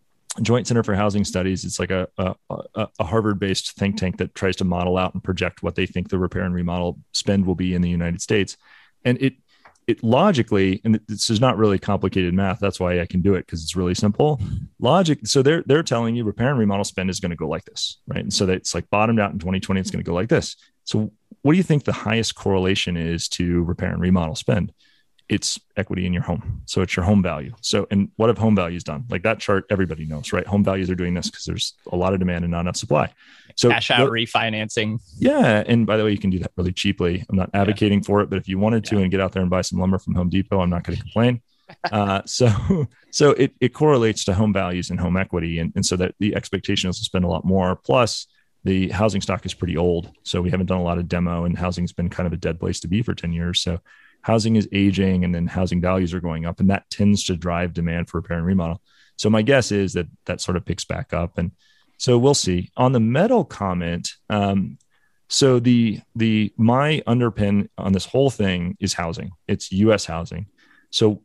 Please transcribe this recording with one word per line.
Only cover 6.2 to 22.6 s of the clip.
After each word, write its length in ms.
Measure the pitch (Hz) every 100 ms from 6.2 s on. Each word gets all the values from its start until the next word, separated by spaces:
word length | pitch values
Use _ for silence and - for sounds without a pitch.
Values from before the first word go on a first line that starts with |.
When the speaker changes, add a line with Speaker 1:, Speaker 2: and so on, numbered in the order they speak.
| 90 92
Speaker 1:
and 100 | 92
remodel 460 | 90 87 87 90 - -
spend 360 | - - 101 92
will 80 | 87
be 180 | 92
in 80 | 90
the 80 | 87
United 320 | 87 85 90
States. 340 | - 110 95 - _ - _ _
And 160 | 123 123
it, 140 | 135 - _ _ - _ -
it 160 | -
logically, 760 | 113 123 202 156 110 104 95 95
and 160 | 113 110 -
this 240 | 104 -
is 100 | 107
not 160 | 127 101
really 220 | 107 95
complicated 560 | - 98 98 95 90 90
math, 240 | 98 92
that's 200 | 98 -
why 200 | 90 90
I 80 | 85
can 140 | 92
do 120 | 90
it, 140 | 92 -
'cause 160 | 85
it's 120 | 80 87
really 200 | 90 90
simple. 440 | 104 101 151 143 - - - -
Logic, 460 | 113 165 175 147 107
so 160 | 139
they're, 220 | 131 160 -
they're 160 | 147
telling 340 | 165 117 117 117
you 80 |
repair 280 | 110 101 120
and 80 | 143
remodel 240 | 107 98
spend 260 | 101 - 92
is 100 | 90
gonna 160 | 90 85
go 120 | 78
like 180 | 82 -
this, 320 | - - - -
right? 160 | -
And 120 | 107
so 120 | 98 95
that's, 300 | 92 - 87
like, 120 | -
bottomed 280 | 101 110 117
out 120 | 101
in 80 | 80
twenty 200 | 87 95
twenty, 200 | - 95
it's 100 | 92
gonna 140 | 90
go 100 | 87
like 160 | 87 113
this. 260 | 147 - - _ _
So 280 | - 110 107 _ _ -
what 120 | 135
do 40 | 175
you 60 |
think 200 | 175 151
the 100 | -
highest 420 | 95 104 110 120 -
correlation 600 | 101 95